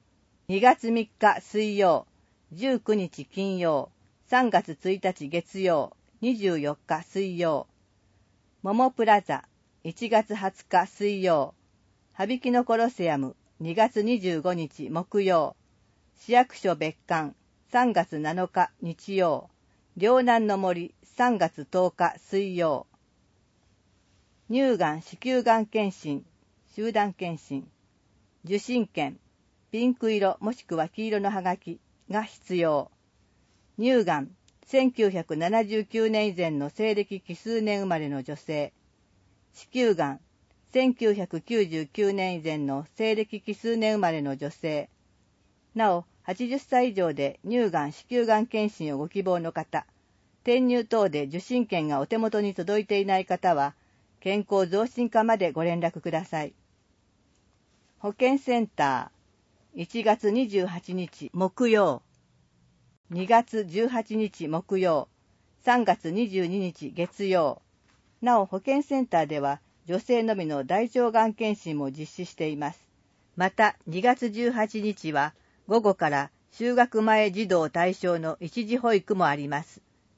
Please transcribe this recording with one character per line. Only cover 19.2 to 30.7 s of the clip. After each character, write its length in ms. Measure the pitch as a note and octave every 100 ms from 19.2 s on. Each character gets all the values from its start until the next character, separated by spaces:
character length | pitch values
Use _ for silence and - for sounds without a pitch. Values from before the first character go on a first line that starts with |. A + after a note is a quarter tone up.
| F3 C#3 - _ _ _ _ F3+
両 240 | G#3 B3+
南 280 | B3 A#3 G#3+
の 100 | G3
森、 380 | F#3+ F3 F3 -
三 340 | _ - B3 G#3+
月 280 | E3 - C#3+
十 260 | F#3 F3+
日 240 | - F3 -
水 400 | - G3 G3 F3+
曜。 300 | D#3+ B2+ - _ _ _ _ _ _ _ _ _ _ _ _ _ _ _ -
乳 280 | A#3+ C4+ G#3
が 160 | E3
ん、 80 | D#3
子 160 | - -
宮 200 | B3+ B3+
が 160 | A#3 A3+
ん 80 | G#3+
検 280 | A3 G3+ -
診、 300 | D3+ C#3+ - _ _ _ _ -
集 160 | A3
団 220 | G#3+ G#3
検 280 | - F3 D#3+
診。 280 | - C#3 - _ _ _ _ _ _ _
受 140 | E3 G3+
診 300 | - B3 G#3
券、 320 | - C#3 - _ _ _ _ _
ピ 140 | A3 B3
ン 80 |
ク 180 | B3 A3+
色 260 | G#3+ F#3+ -
も 140 | G#3+
し 100 | B3
く 120 | -